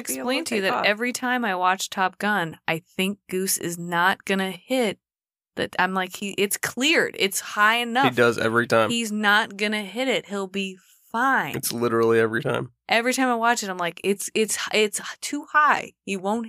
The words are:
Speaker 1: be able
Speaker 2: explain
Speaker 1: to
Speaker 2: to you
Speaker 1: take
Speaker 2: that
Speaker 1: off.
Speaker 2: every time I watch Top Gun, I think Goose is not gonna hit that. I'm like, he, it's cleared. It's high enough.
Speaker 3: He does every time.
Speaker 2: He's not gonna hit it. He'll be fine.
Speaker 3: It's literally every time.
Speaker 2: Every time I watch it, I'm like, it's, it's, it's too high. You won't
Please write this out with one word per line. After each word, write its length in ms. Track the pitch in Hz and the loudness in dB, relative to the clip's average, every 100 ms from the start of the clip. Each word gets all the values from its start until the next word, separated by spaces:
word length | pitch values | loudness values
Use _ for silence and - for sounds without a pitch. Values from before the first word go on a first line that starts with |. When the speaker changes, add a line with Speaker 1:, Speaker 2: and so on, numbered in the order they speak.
| 240 | -4
Speaker 1:
be 60 | |
able 60 | 262 247 | -6 -2
Speaker 2:
explain 140 | 269 | -2
Speaker 1:
to 40 | 330 | -2
Speaker 2:
to 40 | 220 | -2
you 60 | |
Speaker 1:
take 80 | 190 | 0
Speaker 2:
that 60 | 190 | 0
Speaker 1:
off. 80 | 180 | 0
Speaker 2:
every 260 | 208 247 | 0 -2
time 320 | 240 254 247 | -2 -2 -2
I 100 | 226 | 0
watch 360 | 180 180 190 - | 0 2 0 -2
Top 280 | - 185 - | -2 -2 0
Gun, 400 | 202 208 165 - - | -2 0 -2 -4 -4
I 120 | 165 - - | -4 -4 -4
think 220 | 190 202 - | -2 -4 -6
Goose 300 | 185 190 - | -4 -2 -2
is 180 | 170 175 | -4 -6
not 460 | 175 170 180 - | -4 2 2 2
gonna 260 | - 190 190 | 0 -2 -2
hit 480 | 175 - 262 220 - _ _ _ _ _ - | -6 -4 0 0 -2 _ _ _ _ _ -6
that. 200 | - - | -4 0
I'm 140 | 185 | 0
like, 220 | 190 185 - | 0 -4 -6
he, 140 | 202 - | -8 -2
it's 180 | 202 - | -2 -2
cleared. 600 | - - 285 311 147 - | -6 -2 2 2 2 0
It's 220 | 196 - | -2 -2
high 360 | - - 208 233 | -6 2 2 4
enough. 280 | 240 240 269 | 0 2 2
Speaker 3:
He 60 | - | 4
does 220 | 120 117 | 4 4
every 280 | 113 117 120 | 2 2 4
time. 220 | 113 107 | 4 4
Speaker 2:
He's 220 | 233 226 | 2 -2
not 440 | 214 208 208 226 196 | 0 4 4 2 -2
gonna 260 | 208 214 | -4 -2
hit 260 | 196 202 262 | -6 -4 0
it. 180 | 196 - | -2 -2
He'll 200 | 202 196 | -6 -6
be 320 | 196 190 185 _ _ _ | -4 -6 -8 _ _ _
fine. 440 | 226 269 240 156 135 | -2 2 2 0 -4
Speaker 3:
It's 160 | - | -4
literally 460 | 117 120 113 113 113 | -2 0 2 4 4
every 240 | 113 113 | 2 0
time. 300 | 131 123 131 _ - | -2 -4 -4 _ -2
Speaker 2:
Every 240 | 220 240 | 0 0
time 160 | 254 262 | 0 0
I 60 | |
watch 280 | 233 233 240 | 2 0 0
it, 60 | 202 | -2
I'm 80 | 180 | -4
like, 220 | 170 - | -4 0
it's, 260 | 190 202 - | 0 0 -2
it's, 240 | 214 214 - - | -2 0 -2 -2
it's 280 | 208 214 - - - | 0 0 -2 -10 -10
too 260 | - 294 311 | -8 -8 0
high. 400 | 302 294 233 - - - | 2 4 2 -2 -10 -6
You 120 | 190 | -4
won't 280 | 190 226 | -2 -2